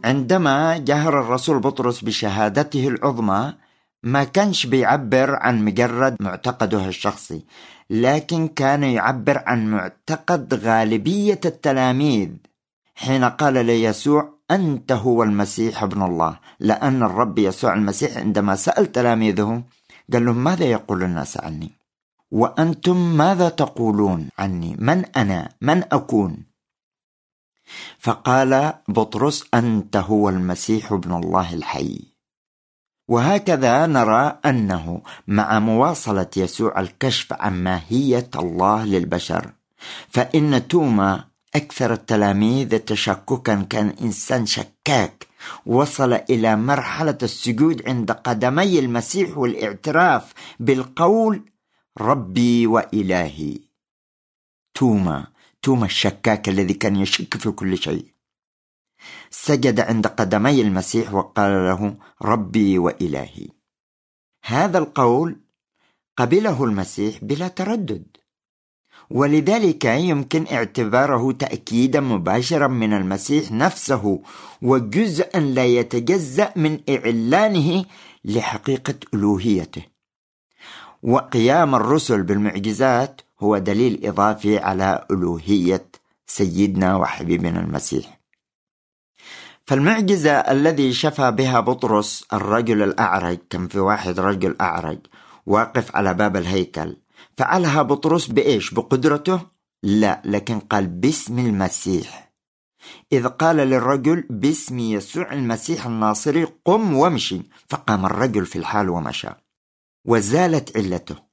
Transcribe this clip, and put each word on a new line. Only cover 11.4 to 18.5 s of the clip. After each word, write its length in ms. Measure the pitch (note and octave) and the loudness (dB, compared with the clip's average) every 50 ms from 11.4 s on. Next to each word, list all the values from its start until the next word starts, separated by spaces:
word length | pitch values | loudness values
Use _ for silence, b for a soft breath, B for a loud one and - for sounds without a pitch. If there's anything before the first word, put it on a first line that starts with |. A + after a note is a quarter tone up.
| - | -2
التلاميذ 840 | F3 - - - D3+ C3+ C3+ B2+ B2+ B2+ C3 D3 D3+ C3 G#2+ G2 D#2+ B1+ - _ _ _ _ _ _ _ _ _ _ _ | -4 -4 -2 -2 0 0 2 2 2 2 2 2 2 2 2 0 -2 -6 -16 _ _ _ _ _ _ _ _ _ _ _
حين 300 | - - C3 C3+ C3+ B2+ | -8 -4 -2 0 2 2
قال 420 | B2 A#2+ - D3+ C#3+ C3+ B2+ A#2+ | 0 0 2 0 2 2 2 2
ليسوع: 680 | A2+ A#2 A2+ A2+ A2 G#2+ - - C#3+ D3 D3+ D3 D3 - _ _ _ | 4 2 2 2 0 0 0 0 2 2 2 2 -2 -12 _ _ _
"أنت 420 | D#3+ G3 F#3+ D#3+ C#3 A#2+ - - | 0 0 2 0 -2 -4 -2 -2
هو 300 | C3 A2+ G2+ B2+ A#2+ A#2 | -2 0 2 2 2 4
المسيح 600 | A#2 G#2+ G#2 G2+ G2+ G2+ - - A2 A2+ G#2 - | 4 2 2 2 0 -2 -2 -2 -2 -2 -2 -2
ابن 200 | G#2+ G2 F#2+ G#2 | -4 -4 -2 -2
الله"، 360 | G2 F2+ F2 E2 E2 D#2+ D#2+ - b b b b | -2 -2 0 0 -2 -2 -2 -6 b b b b
لأن 420 | - G#2+ A2 - B2+ C#3+ C3 C3 | 0 0 0 2 2 0 2 2
الرب 360 | A#2 G2+ F2+ G#2 B2 G#2+ F2+ A2+ | 0 0 2 0 0 0 2 2
يسوع 360 | G#2 F#2+ F#2+ - - A#2+ F2+ | 2 2 0 0 0 0 2
المسيح 420 | G2+ G#2+ G2+ F#2+ - C#3+ - A#2 | 2 0 0 -2 -2 -4 -4 -4
عندما 400 | A#2+ - G#2 G2+ G#2 G2+ G2+ | -4 -4 0 0 0 0 0